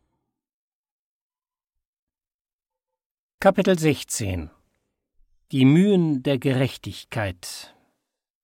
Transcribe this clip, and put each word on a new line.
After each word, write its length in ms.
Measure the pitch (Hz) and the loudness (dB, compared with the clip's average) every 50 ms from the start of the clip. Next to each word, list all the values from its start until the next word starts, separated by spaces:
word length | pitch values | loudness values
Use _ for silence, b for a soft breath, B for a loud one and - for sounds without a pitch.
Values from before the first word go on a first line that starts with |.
| _ _ _ _ _ _ _ _ _ _ _ _ _ _ _ _ _ _ _ _ _ _ _ _ _ _ _ _ _ _ _ _ _ _ _ _ _ _ _ _ _ _ _ _ _ _ _ _ _ _ _ _ _ _ _ _ _ _ _ _ _ _ _ _ _ _ _ _ | _ _ _ _ _ _ _ _ _ _ _ _ _ _ _ _ _ _ _ _ _ _ _ _ _ _ _ _ _ _ _ _ _ _ _ _ _ _ _ _ _ _ _ _ _ _ _ _ _ _ _ _ _ _ _ _ _ _ _ _ _ _ _ _ _ _ _ _
Kapitel 400 | - 196 190 208 185 202 185 160 | 2 2 2 4 2 2 0 2
sechzehn. 720 | 160 156 131 - - - - - 110 95 92 85 78 76 - _ _ _ _ _ _ _ _ _ _ _ _ _ _ _ _ _ _ _ | 2 0 0 -2 -6 -10 -8 -6 -6 -6 -6 -6 -8 -10 -16 _ _ _ _ _ _ _ _ _ _ _ _ _ _ _ _ _ _ _
Die 140 | 151 135 131 | 0 4 4
Mühen 560 | 135 147 175 196 208 196 180 170 156 147 127 | 6 6 6 4 4 2 2 2 0 -2 -2
der 160 | 127 143 139 127 | -2 -2 -2 -2
Gerechtigkeit. 1400 | - 139 127 127 135 123 - - - 104 92 - - _ - 117 104 95 90 - - - - - - - _ _ _ _ _ _ _ _ _ _ _ _ _ _ | -2 -2 0 0 -2 -2 -4 -8 -14 -14 -14 -14 -16 _ -8 -6 -6 -6 -8 -10 -14 -18 -16 -18 -20 -20 _ _ _ _ _ _ _ _ _ _ _ _ _ _